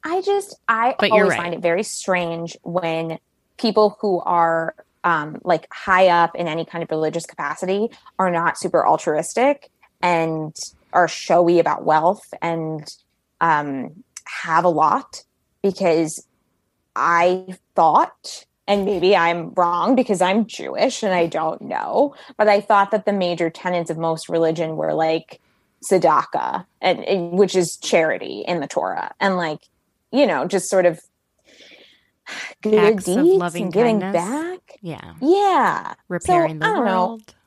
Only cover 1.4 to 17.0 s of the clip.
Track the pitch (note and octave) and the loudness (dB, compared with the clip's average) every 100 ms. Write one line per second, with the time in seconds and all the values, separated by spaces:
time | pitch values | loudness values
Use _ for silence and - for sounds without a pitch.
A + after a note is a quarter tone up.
1.4 | F3 E3+ E3+ E3+ G#3+ - - F#3 E3+ E3 | -4 -2 0 0 -4 -8 -2 -2 -2 -6
2.4 | E3+ - - F3 E3+ E3 E3 D#3+ _ _ | -10 -12 -6 -4 -4 -4 -6 -10 _ _
3.4 | _ - A3+ G#3+ G#3+ G#3 G#3 F3 - F3 | _ -4 -2 2 2 2 -2 -2 0 2
4.4 | E3 E3 E3 - - _ F3 E3 D3 - | 2 2 -2 -10 -20 _ -2 -2 -4 -10
5.4 | - E3 - - - F#3 F#3+ F3 E3 - | -2 -2 -2 -14 0 4 6 4 2 0
6.4 | E3+ D#3+ E3 E3+ E3 D#3 D#3 E3 - - | -6 -4 -8 -8 -6 -2 -2 -4 -10 -10
7.4 | D3 D3+ F#3 G3 A3+ - - - F#3+ E3+ | -8 -6 -4 -2 -4 -8 -20 -2 0 0
8.4 | E3+ - E3+ E3 - D#3 - D3+ E3+ - | -2 -2 0 2 4 2 2 -2 -2 0
9.4 | C4 C#4+ - _ _ _ F3+ E3+ E3 D#3+ | 0 0 -6 _ _ _ 0 0 0 -4
10.4 | D#3 - - _ _ - E3+ - - F3 | -6 -10 -18 _ _ 2 2 -2 0 2
11.4 | E3+ F3 E3 D3 D#3 D#3 E3 G3+ - - | 4 4 2 -2 0 2 2 -2 -8 -10
12.4 | E3+ E3 D#3+ D#3 D3+ - _ _ _ _ | -6 -6 -6 -10 -12 -20 _ _ _ _
13.4 | E3 D3+ D3 C3+ B2 - _ - - - | 0 0 -2 -6 -10 -14 _ -20 -16 -12
14.4 | E3+ E3 F3 D3+ D#3 B3+ - - _ _ | -2 2 2 2 2 0 -4 -20 _ _
15.4 | _ _ G3+ F#3+ F#3+ D#3+ D#3+ - _ _ | _ _ -4 0 0 2 0 -6 _ _
16.4 | _ _ _ _ _ - | _ _ _ _ _ -4